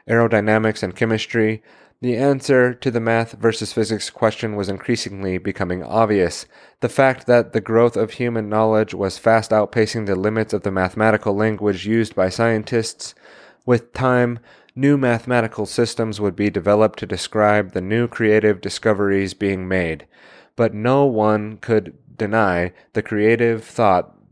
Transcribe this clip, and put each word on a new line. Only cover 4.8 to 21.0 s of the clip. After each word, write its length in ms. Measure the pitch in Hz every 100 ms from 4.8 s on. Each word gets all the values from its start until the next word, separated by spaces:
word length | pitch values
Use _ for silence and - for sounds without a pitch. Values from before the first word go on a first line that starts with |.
| - 117 101 98 98 92
becoming 460 | 101 - 92 90
obvious. 600 | 64 104 110 101 85 - - - - _
The 80 | 120
fact 360 | - 135 127 -
that 260 | 120 110
the 80 | 113
growth 340 | 98 113 120 98
of 180 | 107
human 360 | - 120 113 104
knowledge 440 | 107 110 107 107
was 240 | 92 98 -
fast 340 | 113 113 110
outpacing 560 | 110 104 120 107 117 101
the 80 | 92
limits 380 | 104 110 107
of 100 | 101
the 80 | 98
mathematical 640 | 95 92 - 110 107 110 101
language 520 | 110 104 104 92 101
used 280 | 113 110 -
by 140 | 92
scientists. 840 | - 117 110 107 117 110 - - - - - - _
With 300 | - 120 -
time, 460 | - 131 123 120 117 _ - _ 127
new 220 | 139 143
mathematical 720 | 131 117 127 123 113 - 101
systems 520 | - 113 - 113 104
would 160 | 101 87
be 140 | 104
developed 480 | 98 85 104 107 -
to 60 | 101
describe 640 | 95 - 107 104 104 95
the 100 | 95
new 260 | 92 113 117
creative 520 | - 110 107 107 95
discoveries 760 | 98 - 110 101 101 98 98 -
being 320 | 101 95 92
made. 400 | 92 82 76 - _ - - _ -
But 180 | 113
no 320 | 104 117 139